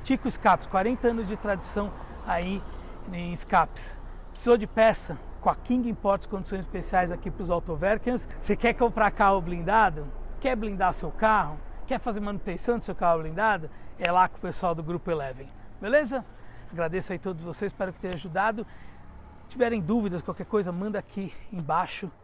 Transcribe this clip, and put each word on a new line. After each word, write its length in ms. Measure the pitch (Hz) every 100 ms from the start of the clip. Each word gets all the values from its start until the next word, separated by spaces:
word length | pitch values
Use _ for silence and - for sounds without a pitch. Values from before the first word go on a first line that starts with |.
Tico 240 | - 262 254
Escapes, 380 | - 214 180 -
quarenta 420 | 190 208 254 240
anos 180 | 226 196
de 100 | 208
tradição 560 | 208 190 - 208 202 - - - -
aí 360 | 175 180 196 - - - - -
em 200 | 175 175
escapes. 680 | 175 - 190 156 - - - - - -
Precisou 240 | - 240 240
de 100 | 214
peça? 520 | - 220 196 - 151 - -
Com 100 | -
a 40 |
King 340 | 151 - 247 233
Imports, 380 | 202 202 196 -
condições 340 | 190 - 196
especiais 520 | - 185 175 185 180
aqui 180 | 170 175
pros 200 | - 175
autoverkens. 760 | 170 - 156 185 214 240 247 - -
Você 160 | - 208
quer 160 | 240
comprar 380 | - 240 196 208
carro 300 | 202 202 196
blindado? 680 | 165 175 170 220 202 151 143 - - -
Quer 160 | 269 240
blindar 360 | 214 196 185
seu 160 | - 160
carro? 500 | - 220 214 156 151 - - -
Quer 140 | 269
fazer 200 | 254 208
manutenção 580 | 208 202 - 175 - 233
do 60 |
seu 100 | -
carro 260 | 180 175 165
blindado? 500 | 156 160 220 196 156 - - -
É 120 | 175
lá 180 | 180 180
com 100 | -
o 20 |
pessoal 340 | 160 123 180
do 80 | 165
Grupo 280 | 160 175 -
Eleven. 380 | 165 135 127 - - - -
Beleza? 440 | 202 285 262 262 - - - - -
Agradeço 400 | 165 165 185 180
aí 60 | 175
todos 240 | 196 165
vocês, 280 | 170 - 202
espero 220 | - 190
que 80 | -
tenha 140 | 185
ajudado. 520 | 170 185 165 214 220 202 - - - - - - -
Se 60 | -
tiverem 300 | 254 233 233
dúvidas, 400 | 156 233 202 170
qualquer 240 | - 180 180
coisa, 260 | 214 180
manda 260 | 175 208 202
aqui 340 | - 208 190 - -
embaixo 580 | 185 147 160 185 - 185 -